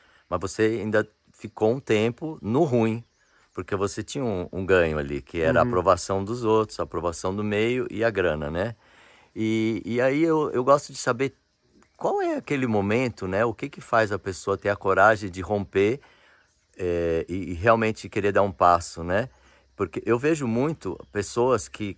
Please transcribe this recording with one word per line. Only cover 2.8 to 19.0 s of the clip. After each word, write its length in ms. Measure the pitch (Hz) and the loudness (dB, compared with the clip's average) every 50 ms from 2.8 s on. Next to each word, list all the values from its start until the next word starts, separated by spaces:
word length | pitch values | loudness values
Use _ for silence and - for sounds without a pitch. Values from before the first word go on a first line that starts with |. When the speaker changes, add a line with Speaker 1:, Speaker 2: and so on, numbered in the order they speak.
| 113 110 110 113 120 _ _ _ _ _ _ _ _ _ _ | 2 2 0 -4 -8 _ _ _ _ _ _ _ _ _ _
Speaker 1:
porque 200 | - 92 - 104 | -12 -6 -4 -2
você 260 | 95 98 101 - - 104 | -2 -2 -2 -4 -6 -8
tinha 220 | - - 143 135 | -8 -6 -6 -4
um, 240 | 120 101 92 87 - - | -4 -4 -4 -6 -6 -6
um 140 | 90 95 | -6 0
ganho 320 | 85 95 92 85 80 78 76 | 2 4 4 4 4 2 -2
ali, 240 | 73 69 71 71 - | -2 -4 -6 -8 -8
que 180 | - - 85 | -8 -4 0
era 200 | 80 80 78 82 | 2 2 4 4
a 20 | 80 | 4
Speaker 2:
Uhum. 60 | 76 | 2
Speaker 1:
aprovação 560 | 78 90 87 95 92 85 - - 98 95 98 | 2 2 4 4 4 2 2 -2 -4 -2 -2
dos 200 | 98 117 120 117 | -4 -6 -4 0
outros, 340 | 107 110 110 110 104 - - | 0 2 2 0 -2 -4 -8
a 40 | 87 | -8
aprovação 520 | 80 - 87 80 87 85 - - 95 95 | -6 -6 -4 -4 -4 -4 -4 -4 -4 -4
do 80 | 104 107 | -4 -4
meio 440 | 107 104 101 110 117 123 127 117 - | -2 0 0 0 0 0 -2 -4 -6
e 140 | - 101 110 | -4 -2 -2
a 60 | 117 | 0
grana, 400 | 107 98 90 87 76 78 73 73 | 0 0 0 0 0 -2 -4 -4
né? 240 | 78 85 95 117 117 - _ _ _ _ - - - _ _ _ - | -4 -4 -4 -4 -6 -10 _ _ _ _ -20 -20 -20 _ _ _ -8
E, 460 | - 110 110 110 110 110 110 113 104 - | -4 -2 -2 0 0 0 0 -2 -4 -4
e 140 | - 113 120 | -4 -2 0
aí 220 | 123 131 135 147 160 | 0 2 2 2 2
eu, 280 | 165 160 156 151 - | 2 2 2 0 0
eu 120 | - 120 127 | 0 0 4
gosto 300 | 131 139 147 - - 135 | 4 4 4 4 0 -10
de 60 | - | -4
saber 360 | - 135 123 117 135 135 - _ _ _ _ _ _ _ _ _ _ _ _ | -2 -2 0 0 -2 -4 -6 _ _ _ _ _ _ _ _ _ _ _ _
qual 240 | - - - 370 415 | -6 -2 -2 0 0
é 140 | 381 339 320 | 0 -2 -2
aquele 320 | 277 - - 147 139 127 | -4 -4 -4 -4 -2 0
momento, 600 | 120 110 104 98 101 107 120 131 123 104 - 98 92 | 0 0 0 2 2 2 2 0 -2 -4 -6 -6 -2
né? 160 | 92 98 113 | 0 0 0
O 100 | 120 104 | 0 -2
que 140 | - - 143 | -4 -10 -12
que 120 | - - | -12 -14
faz 300 | 139 - - 117 110 101 | -6 0 2 2 2 2
a 80 | 104 90 | 0 -4
pessoa 400 | - 98 95 - - - 98 92 | -4 -6 -8 -4 -2 -2 -2 -2
ter 100 | - 101 | 0 -2
a 80 | 101 | -2
coragem 540 | 98 - 101 95 92 98 107 113 98 104 98 | -2 0 2 4 6 6 6 6 4 0 -6
de 100 | 85 92 | -8 -8
romper, 600 | 90 90 107 101 98 - - 95 98 104 123 143 - - _ _ _ _ _ _ _ _ _ _ _ _ _ | -4 -2 -2 -2 -2 -2 0 2 2 2 2 -2 -6 -14 _ _ _ _ _ _ _ _ _ _ _ _ _
é, 480 | - 95 90 87 85 85 82 82 82 - - | -8 -4 -2 -2 0 0 0 0 -2 -2 -4
e, 240 | 85 98 92 78 90 | -6 -6 -6 -6 -6
e 20 | |
realmente 540 | 80 87 117 113 113 113 110 110 - - - | 0 4 4 4 4 4 0 -2 -4 -8 -8
querer 240 | - 110 95 101 98 | -4 -2 -2 0 2
dar 100 | 101 98 | 2 2
um 100 | 101 90 | 0 2
passo, 520 | - 95 87 87 85 82 - - - | 4 4 6 6 4 2 -2 -10 -8